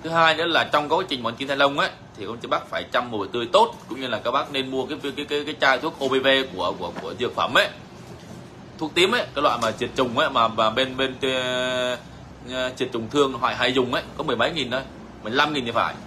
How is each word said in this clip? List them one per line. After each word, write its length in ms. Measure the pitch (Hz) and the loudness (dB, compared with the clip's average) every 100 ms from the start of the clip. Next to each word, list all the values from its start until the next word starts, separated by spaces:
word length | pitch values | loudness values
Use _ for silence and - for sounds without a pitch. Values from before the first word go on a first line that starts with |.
Thứ 60 | 160 | 0
hai 260 | 165 160 156 | 4 6 4
nữa 100 | 170 | 4
là 180 | 151 | 2
trong 260 | 117 151 147 | 4 2 4
quá 140 | 165 185 | 0 0
trình 140 | 135 | -4
bọn 120 | 117 117 | -4 -4
chim 120 | 135 | -4
thay 100 | 139 | 4
lông 220 | 143 143 | 4 4
ấy, 100 | 180 - - - | -2 -4 -18 -10
thì 80 | 98 | -8
con 120 | 117 | -8
chim 120 | - | -2
bác 200 | 151 - | -2 -2
phải 140 | 85 | -6
chăm 280 | 90 127 123 | 0 0 0
mồi 160 | 110 95 | -4 -2
tươi 140 | 120 117 | -2 4
tốt, 220 | 196 226 - - | 6 6 2 -12
cũng 120 | 117 | -8
như 60 | 131 | -4
là 120 | 107 | -2
các 120 | 117 | 0
bác 200 | 131 151 | 0 0
nên 200 | 139 131 | -4 -2
mua 140 | 131 131 | -2 -2
cái, 120 | 147 | -4
cái, 80 | 143 135 | -6 -6
cái, 100 | 143 | -4
cái, 180 | 147 147 | -4 -4
cái 100 | 156 | 2
chai 160 | 143 131 | 4 4
thuốc 220 | 143 - | 0 -2
O 80 | 135 | 0
P 40 | |
V 160 | 135 135 135 - 92 | 4 4 4 2 -2
của, 180 | 87 90 | -2 -2
của, 120 | 87 90 | -8 -8
của 120 | 82 95 | -10 -6
dược 160 | 120 - | -4 -2
phẩm 220 | 85 151 | 0 2
ấy, 100 | 202 - - - - - - - - - - - | 0 -4 -18 -18 -18 -18 -16 -18 -18 -20 -20 -10
thuốc 140 | 156 | -4
tím 180 | 175 190 | 2 2
ấy, 140 | 240 180 - | 2 -2 0
cái 80 | |
loại 160 | 143 117 | 2 2
mà 100 | 113 104 | 0 -2
diệt 100 | 120 - | -4 0
trùng 220 | 127 117 | 0 2
ấy, 120 | 151 | 2
mà, 180 | 131 113 | 4 2
mà 220 | 110 110 | 4 2
bên, 280 | 113 131 127 | 2 -2 0
bên, 180 | 135 127 | -2 -2
ờ, 760 | 135 131 127 127 127 127 123 120 - - - - 123 | -2 0 -2 -2 0 0 -2 -4 -8 -18 -18 -16 -10
ờ, 200 | 127 127 127 | -4 -4 -2
diệt 120 | 127 | -4
trùng 160 | 120 110 | -4 -2
thương 300 | 143 135 123 | 2 2 2
họ 120 | 123 110 | -2 2
hay 160 | 123 | 2
dùng 200 | 131 123 | 2 2
ấy, 100 | 147 - - | 0 -4 -6
có 60 | |
mười 120 | 147 117 | -4 2
mấy 160 | 127 | 0
nghìn 200 | 165 123 | 0 -4
thôi, 100 | 127 - - - - | -4 -6 -14 -18 -12
mười 100 | 107 | -2
lăm 200 | 127 151 | 2 2
nghìn 120 | 151 120 | 0 -2
thì 60 | |
phải. 240 | 113 85 - | 0 0 -2